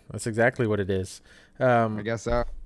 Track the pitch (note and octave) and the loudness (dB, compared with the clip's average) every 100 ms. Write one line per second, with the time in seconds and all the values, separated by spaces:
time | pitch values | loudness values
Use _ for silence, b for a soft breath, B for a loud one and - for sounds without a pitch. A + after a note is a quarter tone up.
0 | - G2+ - G#2+ A#2 - A2+ G#2 F#2+ F#2+ | -14 -8 -4 2 2 2 0 0 0 -2
1 | F#2 - b b b - C3 A#2+ A2+ G#2+ | -2 -10 b b b 0 2 4 2 -2
2 | G#2 A2+ - A#2+ A#2+ - | -4 -4 0 0 0 -6